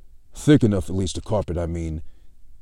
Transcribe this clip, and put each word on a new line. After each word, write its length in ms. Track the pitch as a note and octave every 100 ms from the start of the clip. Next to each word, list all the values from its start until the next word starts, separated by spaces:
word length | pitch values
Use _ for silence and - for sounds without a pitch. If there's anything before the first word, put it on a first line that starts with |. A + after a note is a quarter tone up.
| - - -
thick 300 | - - D3
enough 260 | A#2 G2 -
at 60 | F#2+
least, 200 | F#2+ F2+
the 60 |
carpet, 360 | - G#2+ F2+ E2+
I 80 | E2+
mean, 360 | E2+ E2 D#2 - - - - - -